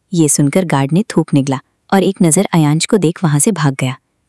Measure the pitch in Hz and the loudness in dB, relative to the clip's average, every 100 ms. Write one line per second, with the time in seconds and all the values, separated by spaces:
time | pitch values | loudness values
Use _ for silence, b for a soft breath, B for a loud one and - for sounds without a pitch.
0 | _ 175 151 - 143 190 175 139 139 160 | _ 0 0 2 0 0 0 -2 0 -2
1 | - - 160 147 135 127 - _ _ 196 | -2 -2 0 0 0 -4 -10 _ _ 0
2 | 190 - 170 185 202 170 147 156 - 214 | 0 0 2 2 0 2 2 0 0 0
3 | 156 - 165 147 226 170 147 135 131 127 | 0 -2 -2 0 0 -2 -2 -2 -6 -8
4 | _ _ | _ _